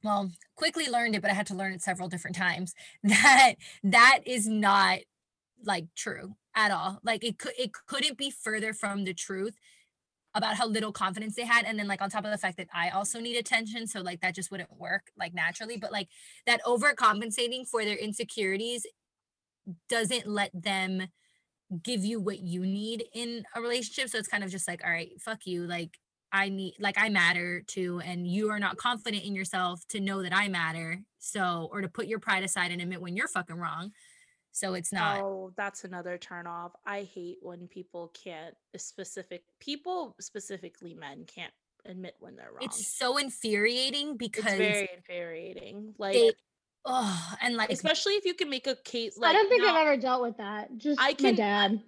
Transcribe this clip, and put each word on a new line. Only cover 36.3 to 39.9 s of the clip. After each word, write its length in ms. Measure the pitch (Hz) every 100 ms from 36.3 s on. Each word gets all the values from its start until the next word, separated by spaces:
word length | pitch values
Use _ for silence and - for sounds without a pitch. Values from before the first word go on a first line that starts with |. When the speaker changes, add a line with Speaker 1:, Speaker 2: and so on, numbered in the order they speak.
| 175 175
Speaker 2:
off. 260 | 170 175 - -
I 180 | 202
hate 360 | 196 190 175 180
when 260 | - 175 175
people 420 | - 180 175 170
can't, 460 | - - 165 160 - _
a 60 | 170
specific, 680 | - - 185 - 180 175 _ _
people, 560 | - 294 339